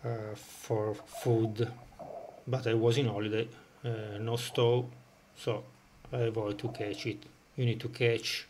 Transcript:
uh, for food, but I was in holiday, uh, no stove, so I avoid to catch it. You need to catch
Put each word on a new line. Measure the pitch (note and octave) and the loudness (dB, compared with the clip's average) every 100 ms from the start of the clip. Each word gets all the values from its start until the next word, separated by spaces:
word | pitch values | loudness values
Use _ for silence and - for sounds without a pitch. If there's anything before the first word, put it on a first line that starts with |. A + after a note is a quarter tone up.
| A#2+ | -4
uh, | A#2 G#2+ G#2+ | -4 -6 -10
for | - - - A2 G#2+ | -12 -16 -2 0 0
food, | G#2 - - B2+ A2+ A2 G#2 A#2 - - - - - - - - | -4 -8 -4 2 4 4 2 -2 -2 -18 -16 -14 -12 -14 -14 -4
but | C3 A#2+ | -2 2
I | A2+ | 4
was | A#2 A#2+ | 6 6
in | B2+ | 2
holiday, | G#2 G#2+ G#2+ A#2 - - - | 2 0 0 -2 -8 -20 -8
uh, | A#2+ A2 G#2+ G#2 | -6 -4 -6 -4
no | A2+ A#2 | -2 -2
stove, | - - A#2 B2 B2 - - - - - | 0 4 6 6 2 -10 -20 -20 -20 -6
so | - G#2 - - - - - | -4 -4 -6 -20 -20 -20 -8
I | B2 | 0
avoid | A#2 A2 G#2 G2+ | 0 0 -2 -2
to | A#2+ | -4
catch | - G#2 G2 A#2 | -4 -6 -4 -6
it. | G#2 - - - - | -6 -12 -20 -14 0
You | A#2+ | 0
need | A2 | 0
to | A#2+ | -4
catch | - A#2+ A2+ - - - | 2 4 4 0 -6 -8